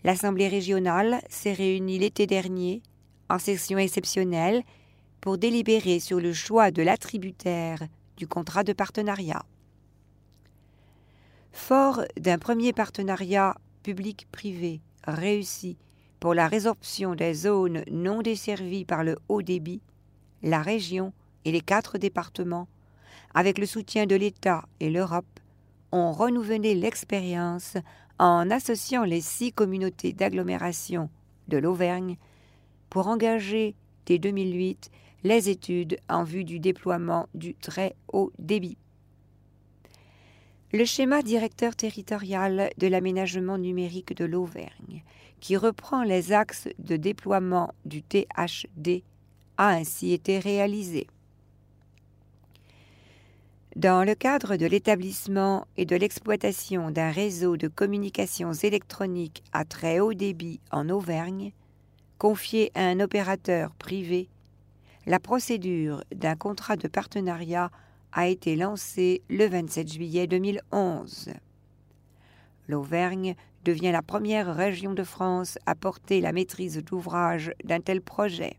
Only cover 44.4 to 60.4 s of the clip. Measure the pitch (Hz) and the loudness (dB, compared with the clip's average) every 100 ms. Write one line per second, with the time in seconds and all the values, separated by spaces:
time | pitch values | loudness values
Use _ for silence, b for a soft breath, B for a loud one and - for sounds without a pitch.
44.4 | 180 - 80 - - - b b b b | -4 -8 -14 -16 -16 -16 b b b b
45.4 | - 190 226 214 - 269 233 185 170 208 | -2 2 2 0 -4 0 2 2 4 2
46.4 | 214 - - - - 165 175 214 190 196 | 2 -4 -12 -12 -4 -2 0 -4 0 2
47.4 | 185 180 170 - 151 151 - 202 - - | 2 0 0 -6 -12 -12 0 0 0 -4
48.4 | 170 - - 165 156 180 - _ _ _ | -4 -4 -12 -6 -2 -2 -4 _ _ _
49.4 | _ - 202 170 160 - 180 175 160 190 | _ 2 4 4 0 -4 0 0 2 0
50.4 | 196 202 202 208 185 160 - _ _ _ | 2 2 2 0 -4 -6 -6 _ _ _
51.4 | _ _ _ _ _ _ _ _ _ _ | _ _ _ _ _ _ _ _ _ _
52.4 | _ b b b b b b b b b | _ b b b b b b b b b
53.4 | b b _ 160 185 185 196 214 262 277 | b b _ 2 4 6 4 2 2 0
54.4 | 196 190 165 202 202 208 185 - - 196 | 0 0 2 2 4 2 0 -8 -2 0
55.4 | 196 190 - - 175 180 202 - - 214 | 2 0 -4 -4 0 2 2 -2 -2 0
56.4 | 208 190 - 185 160 156 160 156 208 175 | 0 -2 -4 -4 -2 0 0 0 -2 0
57.4 | 180 170 156 - 202 202 202 - 190 - | 0 0 -2 0 0 0 -2 -2 -4 -2
58.4 | 170 156 208 208 - - 196 180 160 - | -4 0 0 0 -4 -6 -4 -4 -6 -10
59.4 | - 156 160 - 165 165 208 196 196 170 | -6 -6 -4 -4 0 2 2 0 -4 -4